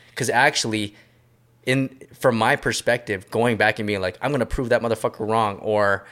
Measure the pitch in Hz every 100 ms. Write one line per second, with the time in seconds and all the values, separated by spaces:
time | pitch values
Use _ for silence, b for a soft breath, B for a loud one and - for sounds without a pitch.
0 | b - 127 117 143 - 117 107 104 b
1 | b b b _ _ _ - 135 135 -
2 | - - 135 117 113 143 131 107 - 120
3 | - 98 - 113 120 107 107 110 104 101
4 | 92 - 135 143 113 - 117 117 117 110
5 | 123 - 107 110 107 98 110 104 101 98
6 | B